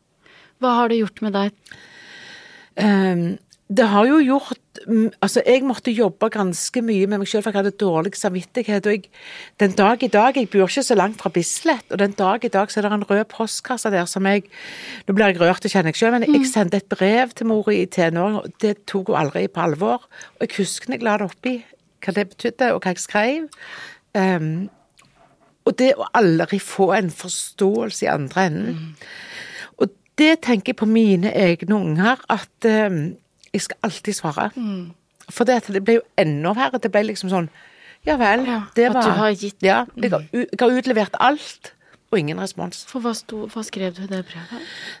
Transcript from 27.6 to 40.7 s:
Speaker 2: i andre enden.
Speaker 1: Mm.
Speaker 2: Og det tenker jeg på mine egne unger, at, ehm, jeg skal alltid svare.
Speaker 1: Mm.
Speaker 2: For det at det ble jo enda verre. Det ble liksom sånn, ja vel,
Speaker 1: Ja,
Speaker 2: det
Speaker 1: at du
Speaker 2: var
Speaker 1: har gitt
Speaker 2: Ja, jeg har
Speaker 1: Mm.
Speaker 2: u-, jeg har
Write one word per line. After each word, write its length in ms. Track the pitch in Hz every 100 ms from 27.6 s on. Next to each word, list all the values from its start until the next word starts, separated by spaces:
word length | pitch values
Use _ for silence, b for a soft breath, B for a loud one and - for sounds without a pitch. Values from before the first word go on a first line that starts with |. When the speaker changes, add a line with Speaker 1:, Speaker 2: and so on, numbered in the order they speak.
| 196 220 226 -
Speaker 2:
i 40 | -
andre 380 | 151 135 180 185
enden. 280 | 160 220
Speaker 1:
Mm. 200 | 160 160 151 B B B B B B B -
Speaker 2:
Og 120 | - - _ -
det 240 | 311 320
tenker 280 | - 214 247
jeg 40 | -
på 100 | 214
mine 440 | 226 214 180 214
egne 400 | - 180 170 180
unger, 420 | 208 175 156 220 254 -
at, 180 | 220 - _
ehm, 520 | 226 220 208 165 160 - _ _ _
jeg 80 | 196
skal 140 | - -
alltid 300 | 214 - 208
svare. 360 | 196 160 - 214 254
Speaker 1:
Mm. 360 | 214 190 170 - _ _ -
Speaker 2:
For 140 | -
det 100 | 240 247
at 100 | 214
det 120 | 196
ble 100 | 196
jo 60 | 233 - -
enda 340 | 160 147 170
verre. 240 | 220 262 254
Det 140 | 220
ble 100 | 208
liksom 280 | 214 196 185
sånn, 180 | 185 160 B B B B B 311
ja 100 | 277
vel, 300 | 208 233 254
Speaker 1:
Ja, 160 | 220 202 233
Speaker 2:
det 80 | 240
Speaker 1:
at 60 |
du 60 | 254
Speaker 2:
var 180 | 208 180
Speaker 1:
har 140 | 214
gitt 220 | 202 202 -
Speaker 2:
Ja, 220 | 190 226 247 240
jeg 140 | 196
har 100 | 175
Speaker 1:
Mm. 80 | 151
Speaker 2:
u-, 140 | 240 -
jeg 60 | -
har 80 | 240